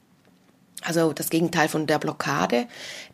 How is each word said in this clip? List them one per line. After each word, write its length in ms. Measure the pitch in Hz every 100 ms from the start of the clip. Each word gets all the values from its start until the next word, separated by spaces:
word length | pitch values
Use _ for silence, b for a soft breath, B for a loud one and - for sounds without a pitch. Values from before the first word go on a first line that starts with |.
| _ _ _ _ _ _ _ -
also 300 | - 170 165
das 160 | - -
Gegenteil 400 | 165 165 170 156
von 180 | 156 156
der 120 | 151
Blockade, 680 | 156 156 156 143 185 240 240 B B B B